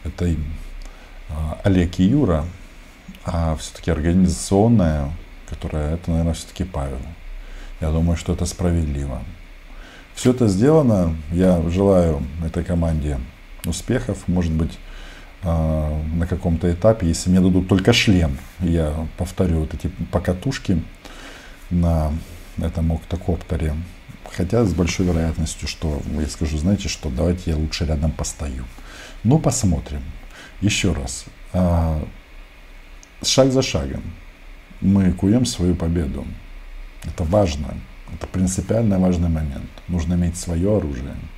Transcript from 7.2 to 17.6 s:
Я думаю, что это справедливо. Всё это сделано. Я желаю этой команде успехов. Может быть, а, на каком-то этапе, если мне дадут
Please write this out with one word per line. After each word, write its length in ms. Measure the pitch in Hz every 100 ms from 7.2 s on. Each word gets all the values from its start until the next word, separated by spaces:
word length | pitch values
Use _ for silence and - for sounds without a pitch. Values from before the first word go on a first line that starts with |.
| - - - - - -
Я 100 | 80
думаю, 260 | 78 85 87
что 160 | -
это 120 | 85 90
справедливо. 760 | - 90 85 78 69 69 64 - - - - - - - - - -
Всё 160 | 123
это 160 | 120 117
сделано. 680 | 95 127 160 135 104 90 80 78
Я 300 | 85 92 87 82
желаю 520 | 87 98 95 85 73 71 78 80
этой 180 | 87
команде 560 | 82 85 82 80 73 69 - - - - -
успехов. 600 | 87 - 123 117 95 -
Может 240 | 90 85
быть, 240 | 80 80 - - - - - - -
а, 580 | 87 82 80 78 76 76 78 82
на 120 | 85
каком-то 440 | 85 87 82 87
этапе, 360 | 87 110 113 85
если 220 | 82 -
мне 80 | 92
дадут 260 | 92 90